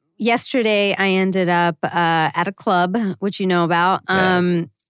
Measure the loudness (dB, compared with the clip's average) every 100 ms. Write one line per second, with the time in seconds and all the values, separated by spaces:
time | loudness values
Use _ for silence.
0 | _ -6 -2 0 -2 -2 0 2 0 0
1 | 0 2 2 0 0 2 0 -2 -4 -2
2 | 0 2 0 -2 -4 -4 -2 0 0 0
3 | -2 -4 -6 -4 -2 0 2 2 2 0
4 | -2 0 2 2 2 0 -4 _